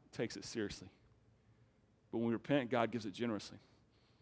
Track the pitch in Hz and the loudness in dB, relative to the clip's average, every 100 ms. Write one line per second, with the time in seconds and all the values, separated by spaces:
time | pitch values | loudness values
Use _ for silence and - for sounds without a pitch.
0 | - - 117 - - - 104 - 95 - | -10 -4 -4 -4 -6 -2 -2 -4 -12 -18
1 | - - - - - - - _ _ _ | -20 -20 -20 -20 -20 -20 -20 _ _ _
2 | _ 113 117 113 - 143 120 120 117 117 | _ 0 2 2 4 2 4 4 2 0
3 | 107 90 120 104 - 101 - - _ _ | -4 -2 -2 -2 -4 -12 -18 -20 _ _
4 | _ _ | _ _